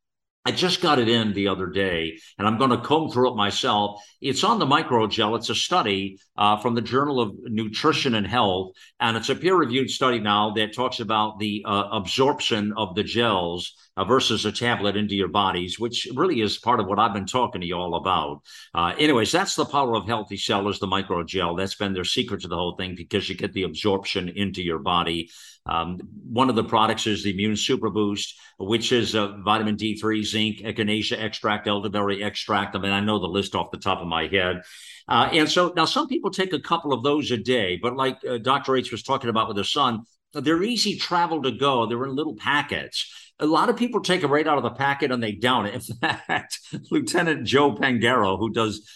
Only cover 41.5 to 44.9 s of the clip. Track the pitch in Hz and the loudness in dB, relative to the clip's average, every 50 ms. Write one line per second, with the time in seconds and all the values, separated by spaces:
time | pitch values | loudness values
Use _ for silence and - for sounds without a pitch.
41.5 | 117 95 135 143 135 123 113 110 117 117 131 139 131 135 156 156 123 107 - 123 | -2 0 2 2 4 2 2 0 0 -4 -4 -4 -4 -4 -4 -4 -6 -4 -2 0
42.5 | 139 147 - - 98 78 67 - - - - - - - - - _ - 151 151 | 0 0 0 -2 -4 -6 -6 -6 -8 -8 -8 -8 -12 -18 -20 -20 _ -2 0 2
43.5 | 160 156 175 226 226 - 240 240 240 202 - - 180 170 135 143 139 147 156 156 | 2 4 4 2 2 0 0 0 0 -2 0 0 0 0 2 2 2 2 4 2
44.5 | 151 139 120 117 113 - 139 139 | 2 2 0 -2 -2 0 0 0